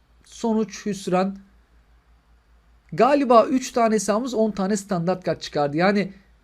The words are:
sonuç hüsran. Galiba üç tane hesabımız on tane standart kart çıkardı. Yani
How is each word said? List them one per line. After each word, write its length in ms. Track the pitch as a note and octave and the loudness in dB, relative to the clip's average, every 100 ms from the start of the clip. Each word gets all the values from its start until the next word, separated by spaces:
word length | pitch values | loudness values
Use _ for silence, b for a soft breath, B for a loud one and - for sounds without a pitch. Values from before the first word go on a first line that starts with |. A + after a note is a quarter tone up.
| _ _ _ | _ _ _
sonuç 600 | - A#3 A3 G#3+ - G#3 | -6 -2 -2 -2 -6 -8
hüsran. 520 | G3 - F3+ F#3+ G3 - _ _ _ _ _ _ _ _ _ _ _ _ _ _ | -8 -2 0 0 -6 -16 _ _ _ _ _ _ _ _ _ _ _ _ _ _
Galiba 520 | D#3 A#3+ D4 B3 A#3+ G#3 | 0 2 4 6 6 6
üç 260 | C4 B3+ | 2 -2
tane 240 | B3 A3+ A3 | 0 2 2
hesabımız 380 | G#3+ G#3+ C4 | 0 -2 -2
on 180 | A3+ A3 | -2 -2
tane 260 | G3+ F#3+ G#3 | -2 -2 -2
standart 460 | - F3 E3 F3+ | -2 -4 -2 -2
kart 180 | F3 D#3 | -4 -6
çıkardı. 360 | - D3 C#3+ D3 | -4 -2 -2 0
Yani 360 | F#3 G#3 F#3+ B B B | 2 2 -2 B B B